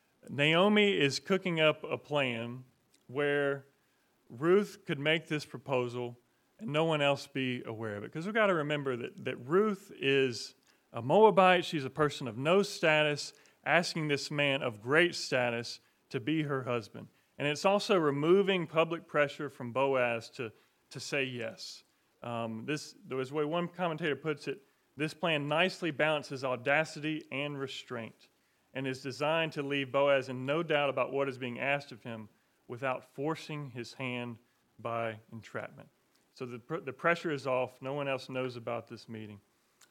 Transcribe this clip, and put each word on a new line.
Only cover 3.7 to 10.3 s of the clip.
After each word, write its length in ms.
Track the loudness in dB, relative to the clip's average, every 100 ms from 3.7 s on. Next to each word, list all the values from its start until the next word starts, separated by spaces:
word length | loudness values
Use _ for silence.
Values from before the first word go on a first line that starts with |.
| _ _ _ _ _ _
Ruth 500 | -4 4 4 4 -4 -6
could 120 | -2
make 280 | 2 2 0
this 180 | -4 -4
proposal 720 | -10 -2 0 0 -2 -6 -8 _ _ _ _
and 120 | -4
no 140 | 0 2
one 160 | 2
else 260 | 2 2 -2
be 340 | -4 -2 -4 -6
aware 300 | -8 -6 -6
of 80 |
it. 80 | -8
'Cause 140 | -8 -4
we've 80 |
gotta 200 | 2 4
remember 420 | 2 0 -2 -2 -4
that, 300 | -6 -8 -8
that 100 | -8 0
Ruth 440 | 2 2 0 -8 -4
is 560 | 2 4 4